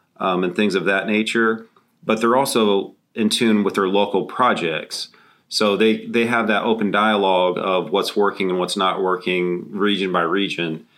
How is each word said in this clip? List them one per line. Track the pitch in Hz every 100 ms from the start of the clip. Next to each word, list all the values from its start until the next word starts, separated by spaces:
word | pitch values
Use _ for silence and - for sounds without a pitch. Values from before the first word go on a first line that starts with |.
| _ -
um, | 95 92
and | 90
things | 107 104
of | 95
that | 90 95 95
nature. | 107 110 117 113 113 - _ _ _
But | - 110
they're | 117 131
also | 135 120 107 98 92 - _
in | 117 107
tune | - 117 104
with | 98
their | 101 95
local | 98 101 95 -
projects. | - 123 101 82 78 - - - - _ _ _
So | - 107 98
they, | 110 110 113
they | 117 113
have | 120 107
that | 101
open | 117 110 101
dialogue | 101 110 104 95 92 92 90
of | 95 92 78
what's | 95 90
working | 104 101 - 95
and | 90
what's | 90 98
not | 92 87
working | 92 90 92 90 87 87 -
region | 101 104 95 95
by | 87
region. | 85 98 95 - 85 78 -